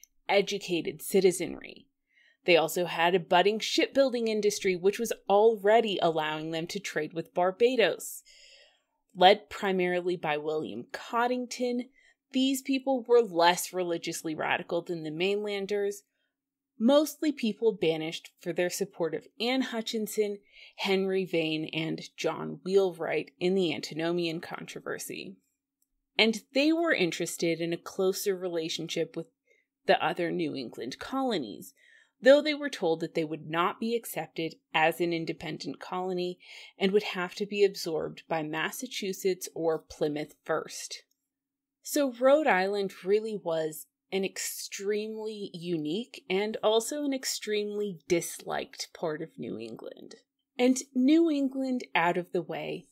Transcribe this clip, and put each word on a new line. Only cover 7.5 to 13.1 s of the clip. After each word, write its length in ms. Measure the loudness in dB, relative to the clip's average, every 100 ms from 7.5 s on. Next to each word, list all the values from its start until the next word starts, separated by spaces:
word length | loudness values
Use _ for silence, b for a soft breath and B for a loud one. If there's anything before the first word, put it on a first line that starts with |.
| 4 4 6 2 2 -8 -14 -18 b b b b b b _ _
Led 360 | 6 8 8 2
primarily 640 | -6 -2 0 0 0 -2 -4
by 220 | -2 -2
William 480 | -2 -4 -4 -10 -12
Coddington, 1000 | -14 -6 0 0 0 -4 -4 -4 -4 -6 b b b _
these 300 | 0 0 0
people 420 | -2 -2 0 -2
were 140 | 4